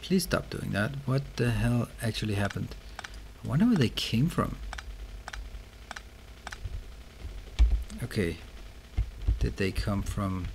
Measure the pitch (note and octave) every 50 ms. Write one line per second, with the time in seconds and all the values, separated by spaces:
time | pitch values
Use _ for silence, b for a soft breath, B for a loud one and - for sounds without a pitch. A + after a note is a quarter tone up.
0 | - - F#3 F#3+ F3 - - - - - - - - G2 G2+ G2 G#2 B2 C#3 C#3
1 | - - B2+ C#3 C#3 - - - A#2+ A#2+ A#2 G#2 G#2+ A#2+ A#2+ A#2+ A#2+ - - -
2 | - A2+ G#2+ - - G#2+ G#2 G2 G2+ G2+ - - G2+ G2 - - B B B B
3 | B B B B B B - - - A2 A2 D3 G#3+ B3 A#3+ E3+ B2+ G2+ - -
4 | - - - A2 C#3 F3 - - G#2+ - - - - - - - - - - -
5 | - - - - - - - - - - - - - - - - - - - -
6 | - - - - - - - - - - - - - - - - - - - -
7 | - - - - - - - - - - - - - - - - - - - -
8 | - A#2+ - - F#2+ E2+ E2 - - - - - - - - - - - - -
9 | - - - - - - - - - - - - G2 F#2+ F#2+ - - - G2+ G2
10 | F#2 - - - G2+ F#2+ F#2 F#2 F2 F2+